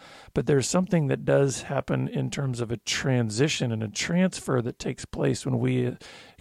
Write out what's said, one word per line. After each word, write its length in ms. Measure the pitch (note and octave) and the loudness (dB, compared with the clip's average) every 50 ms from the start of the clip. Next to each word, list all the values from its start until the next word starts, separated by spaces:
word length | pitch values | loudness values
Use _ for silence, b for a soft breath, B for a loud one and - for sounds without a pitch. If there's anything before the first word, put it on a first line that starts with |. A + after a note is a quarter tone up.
| B B B B B B - | B B B B B B -4
but 100 | D3 B2+ | -2 2
there's 240 | - D3 C3+ A#2 - | 4 2 2 2 2
something 380 | - F3+ F#3 - F3+ E3 D3 | 2 0 2 2 2 2 2
that 180 | C3 C#3 - C#3 | 2 0 0 2
does 380 | C#3+ C#3 C#3 C#3 C3+ B2+ - | 2 4 4 4 2 0 -4
happen 440 | - - C#3 C3 - - C#3 C3 C3 | -6 -4 -4 -4 -2 0 0 0 0
in 240 | - B3 C#3+ C3 B2+ | -2 -2 -2 -2 -2
terms 300 | - - C#3 C3 B2 A#2 | -2 -4 -4 -4 -4 -4
of 100 | A#2+ G#2+ | -4 -4
a 60 | A#2 | -6
transition 960 | A2 - - - - - C3+ B2+ B2 A#2 G#2+ G#2 A2 D3 D#3 - - C3+ A#2+ | -6 -4 -4 -4 -2 0 2 2 2 2 0 2 0 0 0 2 -2 -2 -2
and 100 | A2+ G#2+ | -2 -2
a 60 | A2 G#2 | -4 -4
transfer 720 | G#2 - - - E3+ F3+ F#3 F3+ - - - E3 C3+ B2 | -4 -6 -4 0 2 2 2 2 0 -4 -2 0 0 0
that 180 | A2+ B2 - - | 0 -2 -6 -6
takes 280 | - C#3 B2+ - - | -6 -8 -6 -8 -10
place 400 | - - C#3 C#3+ C3+ B2 - - | -10 -4 -2 0 0 0 0 -2
when 120 | C#3 B2+ A#2 | -2 -2 0
we 380 | B2+ B2+ B2+ B2+ B2 B2 - - B B B B B B B B | 0 0 0 0 0 -2 -4 -8 B B B B B B B B